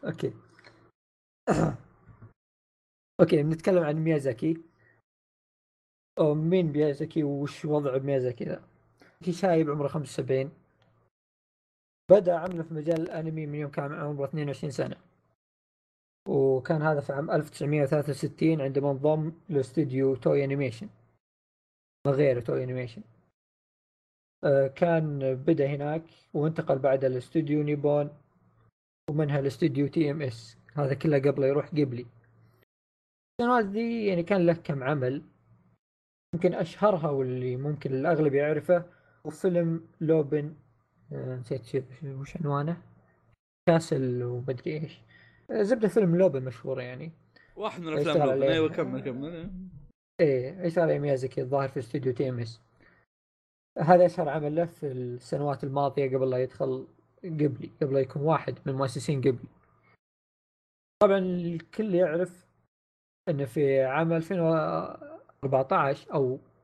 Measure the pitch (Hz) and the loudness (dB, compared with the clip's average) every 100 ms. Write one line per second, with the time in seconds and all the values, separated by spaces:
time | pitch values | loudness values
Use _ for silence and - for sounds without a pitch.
0 | 233 160 139 - _ _ - _ _ _ | -8 -6 -6 -8 _ _ -20 _ _ _
1 | _ _ _ _ - 170 160 131 - _ | _ _ _ _ -2 0 0 -4 -16 _
2 | - - - _ _ _ _ _ _ _ | -20 -20 -20 _ _ _ _ _ _ _
3 | _ - 165 165 147 160 - 180 156 151 | _ 4 6 6 2 0 2 2 2 0
4 | 160 156 135 117 160 165 - _ _ _ | 0 0 0 -2 -2 -4 -8 _ _ _
5 | _ _ _ _ _ _ _ _ _ _ | _ _ _ _ _ _ _ _ _ _
6 | _ - 160 151 160 185 165 143 151 143 | _ 0 2 2 2 2 2 2 0 0
7 | 160 165 147 143 143 - 151 147 143 131 | -4 -2 -2 -2 -6 -6 -2 0 0 -2
8 | 135 135 127 120 - - - _ _ _ | 0 0 0 -4 -8 -8 -10 _ _ _
9 | - _ 185 170 196 165 156 147 143 160 | -20 _ -6 0 2 4 2 0 -2 -4
10 | 131 - 127 131 135 - _ _ _ _ | -6 -8 -2 0 -2 -10 _ _ _ _
11 | _ _ _ _ _ _ _ _ _ _ | _ _ _ _ _ _ _ _ _ _
12 | - 196 175 170 180 175 160 160 147 165 | 6 6 6 0 -2 -6 -8 -6 -2 -2
13 | 165 165 160 156 151 147 147 147 143 160 | -2 -6 -6 -6 -8 -6 -6 -6 -8 -8
14 | 147 147 139 156 147 131 156 127 - - | -8 -6 -6 -4 -6 -6 -8 -6 -8 -8
15 | _ _ _ _ _ _ _ _ _ _ | _ _ _ _ _ _ _ _ _ _
16 | _ _ - 147 135 131 123 160 156 147 | _ _ -2 2 2 2 0 0 0 -2
17 | 123 139 160 165 147 - 147 151 135 151 | -2 -6 -2 -2 -2 -6 -2 0 2 0
18 | 143 139 143 - 160 160 135 135 143 135 | -2 -4 -6 0 0 2 0 0 0 0
19 | 147 156 156 165 - 147 127 - 139 131 | 2 2 -2 -8 -2 -2 0 -2 -2 2
20 | 135 131 - 143 139 139 135 113 - _ | 0 2 2 2 0 -2 -4 -6 -16 _
21 | _ _ _ _ _ _ _ _ _ _ | _ _ _ _ _ _ _ _ _ _
22 | 143 139 147 123 - 135 127 127 120 - | 0 4 4 4 0 -4 -2 -4 -6 -12
23 | - _ _ _ _ _ _ _ _ _ | -20 _ _ _ _ _ _ _ _ _
24 | _ _ _ _ 151 139 135 131 175 165 | _ _ _ _ 2 4 2 0 2 2
25 | 156 143 131 131 139 156 139 143 147 156 | 0 -2 -2 0 0 2 2 -2 -4 -6
26 | 160 _ _ 151 151 160 160 139 135 135 | -8 _ _ -2 0 -2 -2 2 4 4
27 | 131 127 - 165 147 151 147 147 147 147 | 2 -2 -2 -4 0 0 0 0 2 2
28 | 147 - _ _ _ _ _ _ _ _ | 0 -8 _ _ _ _ _ _ _ _
29 | - 143 151 143 139 123 160 131 139 170 | -6 -2 0 0 -2 0 0 2 0 2
30 | 147 147 139 - - - - 151 139 139 | 0 0 -6 -8 -20 -20 -10 -4 -2 0
31 | 160 143 139 139 135 143 - 147 139 120 | 2 4 4 2 2 2 0 0 0 -2
32 | 123 _ _ _ _ _ _ _ _ _ | -12 _ _ _ _ _ _ _ _ _
33 | _ _ _ - 240 247 202 202 233 233 | _ _ _ -4 2 2 2 -2 -2 -2
34 | 208 180 170 202 170 165 - 139 127 151 | 0 0 2 4 4 2 -2 -4 0 0
35 | 127 139 - _ _ _ _ _ _ _ | 0 -2 -8 _ _ _ _ _ _ _
36 | _ _ _ 165 180 - 160 - 208 185 | _ _ _ 0 0 0 -4 2 2 2
37 | 156 139 127 127 127 123 143 147 139 131 | 0 -2 -2 -2 -4 -4 -4 -4 -4 -2
38 | 151 156 151 135 147 151 - 175 170 _ | 0 2 4 2 0 -2 2 2 2 _
39 | _ _ 156 - 196 175 165 165 - _ | _ _ -14 -2 0 2 2 -2 -6 _
40 | 156 160 139 151 147 - _ _ _ _ | 2 2 2 -2 -4 -12 _ _ _ _
41 | _ 143 127 127 123 135 - 135 127 127 | _ -10 -8 -8 -8 -10 -4 -6 -6 -12
42 | 143 135 139 - 147 143 151 170 - - | -12 -10 -12 -6 -2 -2 -2 -4 -10 -20
43 | _ _ _ _ _ _ - 165 - 143 | _ _ _ _ _ _ 2 2 2 -2
44 | 131 123 123 123 135 127 - 156 160 - | 0 -2 -4 -6 -6 -6 -6 -6 -8 -12
45 | _ - - _ - 220 202 247 214 233 | _ -20 -20 _ -6 -2 2 2 2 4
46 | 185 170 185 131 127 117 135 131 123 127 | 4 4 4 2 -6 -10 -8 -8 -8 -10
47 | 156 - _ _ _ - 208 190 165 151 | -14 -16 _ _ _ -8 -8 -8 -4 -2
48 | 151 156 139 135 135 160 156 165 143 131 | 0 0 0 2 2 2 0 0 -4 -6
49 | 131 123 147 170 175 185 185 - - _ | -8 -8 -10 -10 -12 -12 -14 -18 -20 _
50 | _ - 165 131 127 190 180 170 165 147 | _ 2 2 4 -2 -4 -2 2 2 2
51 | 143 135 131 - 127 139 135 143 123 151 | 0 0 -2 -4 -2 0 0 -6 -6 -4
52 | 127 123 135 123 113 - _ _ _ _ | -4 -2 -2 -4 -8 -12 _ _ _ _
53 | _ _ _ _ _ _ _ - 156 180 | _ _ _ _ _ _ _ -4 6 8
54 | 180 175 156 147 147 156 170 - 147 127 | 8 4 -2 -2 -2 -2 -4 -4 -8 -6
55 | 123 123 - 147 147 135 143 139 143 135 | -8 -10 -6 -4 -2 -4 -4 0 0 0
56 | 135 131 131 127 127 - 131 131 131 _ | 0 0 0 0 -2 -4 -4 -4 -8 _
57 | _ _ 190 156 147 120 - - 147 135 | _ _ -8 0 0 0 -12 -4 0 0
58 | 131 147 147 151 - 127 - 135 135 143 | 0 -2 0 0 -2 -8 -6 -4 -4 -4
59 | 123 143 131 120 - _ _ _ _ _ | -4 0 2 0 -6 _ _ _ _ _
60 | _ _ _ _ _ _ _ _ _ _ | _ _ _ _ _ _ _ _ _ _
61 | 208 196 185 180 170 165 - - 220 175 | 4 4 0 -2 -4 -6 -10 -6 0 2
62 | 180 160 180 - _ _ _ _ _ _ | 2 0 -4 -6 _ _ _ _ _ _
63 | _ _ - 147 135 - 139 135 131 139 | _ _ -4 -4 -2 0 2 4 2 2
64 | 165 165 160 190 165 160 156 82 - - | 0 0 -2 0 2 2 0 -2 -6 -12
65 | 294 320 - _ 135 131 135 185 139 143 | -16 -20 -20 _ 0 0 2 2 2 0
66 | - 160 131 135 _ _ | -4 0 0 -2 _ _